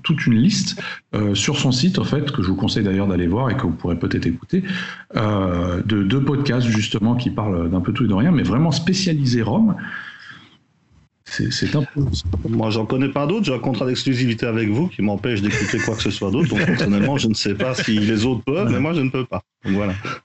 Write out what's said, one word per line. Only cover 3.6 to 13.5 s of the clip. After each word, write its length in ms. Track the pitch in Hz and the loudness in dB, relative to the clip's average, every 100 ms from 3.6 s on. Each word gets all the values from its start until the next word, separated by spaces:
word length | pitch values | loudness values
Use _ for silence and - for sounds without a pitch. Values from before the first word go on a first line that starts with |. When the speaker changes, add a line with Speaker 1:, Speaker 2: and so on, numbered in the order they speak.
Speaker 1:
vous 80 | 87 | -2
pourrez 260 | 82 87 85 | -2 -2 -2
peut-être 260 | 95 87 | 0 0
écouter, 400 | 85 - - 190 185 - - - - - | 0 -2 -2 -2 0 -6 -8 -12 -6 -2
euh, 680 | 107 101 95 87 90 87 | 0 2 0 0 0 -2
de, 180 | 98 104 | 0 2
de 160 | 98 135 | 2 2
podcasts, 480 | 143 139 139 123 117 | 2 0 0 2 2
justement, 480 | 107 107 110 110 | 0 0 0 2
qui 140 | 120 - | 2 0
parlent 400 | - 107 87 85 | -2 -2 0 0
d'un 140 | 92 | 0
peu 100 | 101 | 0
tout 140 | 107 110 | 0 2
et 20 | |
de 60 | |
rien, 160 | 98 170 | 4 4
mais 120 | 143 | 4
vraiment 280 | 90 117 165 | 2 2 2
spécialisés 720 | - - 185 175 151 131 120 | 2 0 0 0 0 2 2
rhum. 320 | 104 175 220 - - - - - - - - _ _ _ _ _ _ _ - | 2 4 2 2 -6 -12 -14 -18 -20 -20 -20 _ _ _ _ _ _ _ -12
C'est, 220 | - 107 | -4 -4
c'est 240 | - - 147 | -2 0 0
un 60 | |
peu 180 | 131 147 135 90 - 90 110 | -2 -2 -2 -2 -2 -4 -2
Speaker 2:
Moi, 220 | 113 110 | 0 0
j'en 160 | 107 110 | 0 0
connais 240 | 131 135 | 0 0
pas 160 | 139 147 | 0 0
d'autres. 180 | 220 | 0
J'ai 80 | 170 | 0